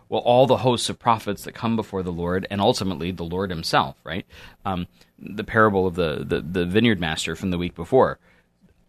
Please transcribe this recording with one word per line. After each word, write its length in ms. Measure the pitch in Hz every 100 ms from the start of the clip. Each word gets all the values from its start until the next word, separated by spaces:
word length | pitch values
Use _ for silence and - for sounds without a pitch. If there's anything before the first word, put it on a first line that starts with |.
| -
Well, 140 | 110
all 260 | 120 123 131
the 100 | 113
hosts 320 | 127 120 -
of 100 | 98
prophets 440 | - 110 104 98
that 100 | -
come 220 | - 117 113
before 280 | 101 98
the 80 | 90
Lord, 360 | 85 87 90 98
and 120 | 101
ultimately 500 | 101 127 95 82 85
the 120 | 87 85
Lord 240 | 87 98
himself, 480 | 85 82 143 76 -
right? 220 | - 85 - - - -
Um, 240 | 101 92 87 _ _ _
the 260 | - 104
parable 440 | 104 113 110 98 92
of 80 | 85
the, 280 | 82 73 71
the, 160 | 85
the 240 | 76 90 87
vineyard 340 | 98 117 101
master 360 | 82 78 - 82
from 140 | 98
the 80 | 87
week 160 | 87
before. 460 | - - 131 92 65 _ _ _ _ _ _